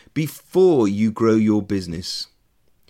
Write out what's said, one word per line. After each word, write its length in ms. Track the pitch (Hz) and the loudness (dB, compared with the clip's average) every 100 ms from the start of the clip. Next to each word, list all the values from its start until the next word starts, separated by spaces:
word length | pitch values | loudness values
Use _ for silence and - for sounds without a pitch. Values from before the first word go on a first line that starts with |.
| _ | _
before 760 | - 156 - _ 180 185 147 104 | -6 -6 -8 _ 2 4 4 2
you 220 | 101 110 | 0 -2
grow 240 | 107 113 | 0 2
your 260 | 110 107 104 | 2 2 0
business. 680 | 98 101 90 82 87 - - _ _ _ _ _ | -2 -6 -6 -10 -10 -12 -14 _ _ _ _ _